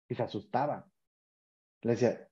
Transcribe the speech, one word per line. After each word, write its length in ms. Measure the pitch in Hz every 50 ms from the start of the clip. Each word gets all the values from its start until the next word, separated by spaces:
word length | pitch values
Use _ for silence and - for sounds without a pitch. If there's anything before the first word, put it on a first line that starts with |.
| _ _
Y 60 | 127
se 80 | 117 120
asustaba. 640 | - - 107 98 - - 123 139 151 127 98 - _ _ _ _ _ _ _ _ _ _ _ _ _ _ _ _ _ _ _
Le 100 | - 113
decía, 360 | 117 107 127 113 - - - -